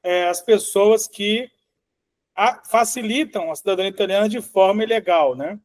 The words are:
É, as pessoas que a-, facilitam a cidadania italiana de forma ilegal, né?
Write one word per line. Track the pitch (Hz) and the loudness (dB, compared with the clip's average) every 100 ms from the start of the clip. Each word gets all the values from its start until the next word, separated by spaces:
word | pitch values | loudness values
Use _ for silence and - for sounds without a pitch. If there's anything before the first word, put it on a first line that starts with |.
É, | 180 180 175 | -2 0 0
as | 175 | -4
pessoas | - 214 - 196 208 220 - | 2 2 2 2 4 4 0
que | - 208 220 254 _ _ _ _ _ _ _ _ - | -6 -2 -2 -4 _ _ _ _ _ _ _ _ 0
a-, | 220 240 | 0 0
facilitam | - 226 226 254 220 254 302 202 165 | -2 0 0 -4 -4 -4 -4 -6 -8
a | 156 | -6
cidadania | - 185 196 | -4 -2 -4
italiana | 190 196 196 214 | -4 -2 0 0
de | 226 | -4
forma | - 196 190 208 | -4 2 2 2
ilegal, | 220 226 180 170 143 | 0 -2 0 2 2
né? | 127 151 208 | 0 -8 -10